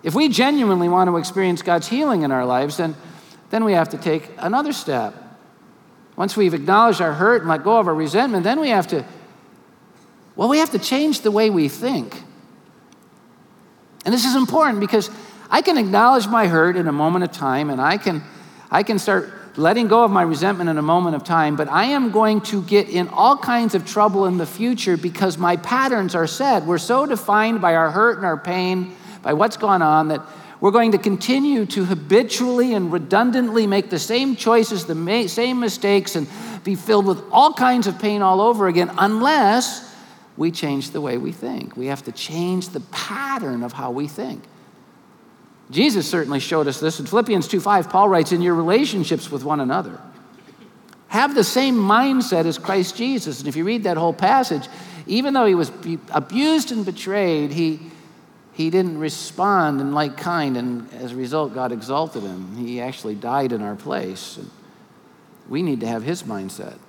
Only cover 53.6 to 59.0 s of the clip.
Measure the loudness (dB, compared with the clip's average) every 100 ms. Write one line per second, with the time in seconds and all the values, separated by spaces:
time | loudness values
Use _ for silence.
53.6 | -2 -2 -2 0 -2 0 2 2 0 -4
54.6 | -6 -18 -18 -16 -4 -2 0 2 4 2
55.6 | 0 -6 -8 -8 -4 -4 -2 -2 2 0
56.6 | 0 -4 -6 -8 -4 -2 0 0 -2 -2
57.6 | -2 -2 -12 -20 -20 -20 _ _ _ -6
58.6 | 0 0 0 -4